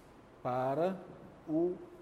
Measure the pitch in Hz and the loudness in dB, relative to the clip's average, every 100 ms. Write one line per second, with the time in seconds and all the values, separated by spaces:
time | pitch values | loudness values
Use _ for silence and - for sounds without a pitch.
0 | - - - - 131 123 131 139 180 190 | -20 -20 -20 -8 -2 0 2 2 2 0
1 | - - - - - 156 175 185 - - | -8 -16 -18 -14 0 2 2 0 -8 -18